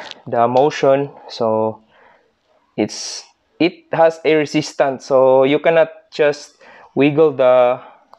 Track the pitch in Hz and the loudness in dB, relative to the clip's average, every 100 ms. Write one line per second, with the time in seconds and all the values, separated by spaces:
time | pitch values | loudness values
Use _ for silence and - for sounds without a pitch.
0 | - - - 120 117 127 147 - 143 135 | -18 -20 -8 -2 0 2 0 0 0 0
1 | 143 - - - 113 110 110 110 _ _ | -2 -10 -20 -6 -2 -2 -4 -6 _ _
2 | _ _ _ _ _ _ _ - 107 - | _ _ _ _ _ _ _ -6 -6 -6
3 | - - - _ _ - 165 - _ 151 | -14 -16 -18 _ _ -4 -2 -2 _ 0
4 | 165 160 143 156 147 151 147 - 143 127 | 0 0 0 0 0 -4 -6 -2 -4 -4
5 | - 135 131 131 135 147 170 165 156 - | -2 2 4 4 2 0 0 0 0 -4
6 | _ - 147 147 - _ - - - - | _ -2 -2 -2 -10 _ -20 -20 -10 -2
7 | 143 147 160 131 127 127 123 131 - - | 0 2 0 2 2 4 2 -2 -8 -20
8 | _ | _